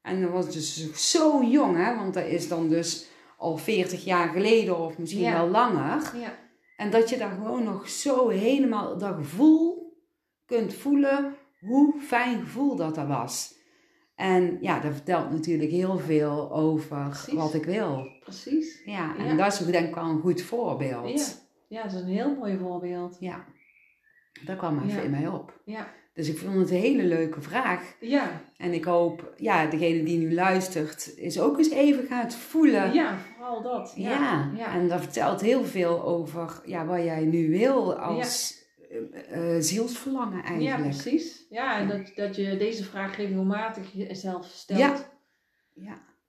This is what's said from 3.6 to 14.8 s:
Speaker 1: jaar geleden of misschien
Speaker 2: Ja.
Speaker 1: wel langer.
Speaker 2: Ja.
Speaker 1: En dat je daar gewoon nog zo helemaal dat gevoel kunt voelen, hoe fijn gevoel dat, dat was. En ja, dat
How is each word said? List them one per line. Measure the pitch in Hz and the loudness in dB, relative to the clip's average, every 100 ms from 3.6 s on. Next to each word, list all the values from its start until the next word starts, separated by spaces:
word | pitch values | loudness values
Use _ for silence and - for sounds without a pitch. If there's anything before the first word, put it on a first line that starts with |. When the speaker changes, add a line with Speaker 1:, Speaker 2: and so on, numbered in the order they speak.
| - 202 180 180 - | 0 0 0 -4 0
Speaker 1:
jaar | 180 165 | 2 2
geleden | 165 214 226 185 170 | 2 4 4 4 -2
of | 160 160 | -2 -6
misschien | 165 196 | -6 0
Speaker 2:
Ja. | 175 | 2
Speaker 1:
wel | 170 170 | 2 4
langer. | 208 240 165 139 269 311 240 | 4 4 2 0 -2 -4 -8
Speaker 2:
Ja. | 226 - - _ _ - | -10 -12 -20 _ _ -6
Speaker 1:
En | 208 | 2
dat | 226 226 | 4 4
je | 254 | 0
daar | 202 | -4
gewoon | 185 214 247 | -4 -4 -2
nog | 220 190 - | -2 -4 -8
zo | - 285 254 240 | -4 0 4 4
helemaal | 190 220 277 254 214 196 - | 4 4 4 2 2 -4 -4
dat | 202 165 | -4 -4
gevoel | 139 175 311 320 330 359 - - _ _ _ _ _ | -6 6 8 8 6 -2 -12 -20 _ _ _ _ _
kunt | 240 208 | -2 -2
voelen, | - 277 285 277 277 277 - _ _ | -4 2 4 4 2 0 -6 _ _
hoe | 185 262 294 302 | 0 6 6 4
fijn | - 240 247 226 | 0 0 2 -2
gevoel | 156 214 285 226 | -4 -2 0 0
dat, | 160 156 | -2 -2
dat | 139 | -2
was. | 131 120 - - - _ _ _ _ _ - | -2 -2 -8 -10 -14 _ _ _ _ _ -4
En | 190 185 180 175 | 4 4 4 0
ja, | 190 | 0
dat | 147 | 0